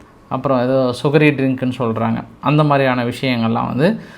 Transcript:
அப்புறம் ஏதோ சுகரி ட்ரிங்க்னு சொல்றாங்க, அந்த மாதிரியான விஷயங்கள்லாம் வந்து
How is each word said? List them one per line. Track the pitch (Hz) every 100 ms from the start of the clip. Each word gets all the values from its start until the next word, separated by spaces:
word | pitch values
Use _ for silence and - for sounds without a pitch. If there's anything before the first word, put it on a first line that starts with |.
| - - -
அப்புறம் | 131 135 127
ஏதோ | 123 135 127
சுகரி | 120 151 151 151
ட்ரிங்க்னு | 131 135 131 127 127
சொல்றாங்க, | 117 113 113 117 - -
அந்த | 139 151
மாதிரியான | 147 139 135 123
விஷயங்கள்லாம் | 120 123 135 120 113 117 123
வந்து | 123 175 226 -